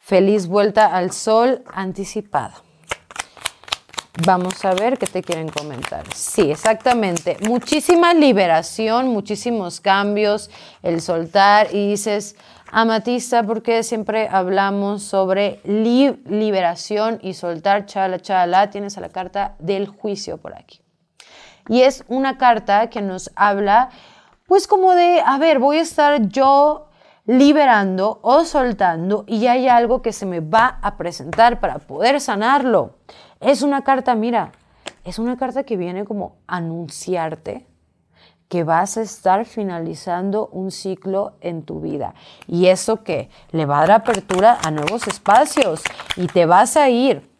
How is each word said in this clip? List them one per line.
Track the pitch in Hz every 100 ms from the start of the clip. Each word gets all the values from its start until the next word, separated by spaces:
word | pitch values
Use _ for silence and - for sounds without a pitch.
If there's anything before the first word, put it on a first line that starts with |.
feliz | - 190 196 208 175
vuelta | 196 202 208 214
al | 180 180
sol | - - 220 240 254 -
anticipada. | - 190 185 196 220 208 - 190 - _ _ _ - _ - - - - - - - _ - - - 165
Vamos | 185 180 185
a | 196
ver | 185 220 262
qué | 190
te | 185
quieren | - 165 160
comentar. | 151 151 123 - 76 73
Sí, | - - - 160
exactamente. | 156 220 220 262 240 202 170 - - 208
Muchísima | 240 - 302 - 349 349
liberación, | 339 294 208 180 160 165 - 220 233 262
muchísimos | 220 196 208 247 226 180 170
cambios, | 202 196 202 208 208 208 - - - _
el | - 170
soltar, | 165 165 165 202 196 208 214
y | 208 202
dices, | 202 214 208 202 _ - - -
"Amatista, | 220 226 226 220 247 247 240
¿por | 208 226
qué | 233 226
siempre | 226 226 202 220 220
hablamos | 190 185 190 196 202 202 208
sobre | 202 196 190 196 202 -
li-, | - 208 220 240 277 - -
liberación | 208 214 190 175 175 - 208 220 226
y | 190
soltar? | 175 175 170 196 202 202
Chala, | 202 190 180
chala". | - 190 175 185 202
Tienes | 202 202 202
a |
la | 180
carta | 185 185 202 202 -
del | 165 196 196
juicio | - 214 202 - 170
por | - -
aquí. | _ - _ _ _ _ - - - _ -
Y | 226
es | 254 269 -
una | 254 269 262
carta | 254 220 208 202 226
que | 226
nos | 196 185 - -
habla, | 208 196 202 214 254 - - _ _ _ _
pues, | 381 370
como | 403 370
de, | 359 349 349
a | - 269
ver, | 330 277
voy | 269 302
a |
estar | 330 - 294 294 208
yo | 254 269 277 294 302 - _ _ _ -
liberando | 254 285 302 277 220 196 185 202 220
o | - 277
soltando | 330 294 247 202 190 165 180 208 208
y | 226 247
hay | 247 262
algo | 240 233 254
que | 240
se | 214 196
me | 175
va | 156 220 247 -
a | 208 -
presentar | 175 - 156 - 233 240
para | 180 -
poder | _ 139 226 285
sanarlo. | 269 202 226 277 254 202 127 _ _ - - _
Es | 226 277
una | 285 277
carta, | 269 269 254 233
mira, | 226 233 160 _ _ _ - _
es | 180 180
una | 233 247
carta | 262 254
que | 269 208
viene | 175 185
como | 202 208 - _ -
a | 180
anunciarte | 165 165 160 - - 185 160 156 - - _ _ _ _ _ _ _ _ _
que | 175
vas | 160 165 196 -
a |
estar | 220 - 190 190
finalizando | 226 - 202 170 165 160 - 175 196 208 -
un | - 190
ciclo | - 196 185 190 190 208 _
en | 175 165
tu | 156 156
vida. | 156 147 107 - - - -
Y | 170 185
eso | 180 - 220
que | - 151 - _ _
le | 160
va | 147 143
a |
dar | 160
apertura | 214 220 220 - 185 214 233
a | 160
nuevos | 151 147 226 214
espacios | - - 214 302 - 226 156 - - - -
y | 175
te | 180 165
vas | 175 240 320
a | 277
ir | 240 262 156 - _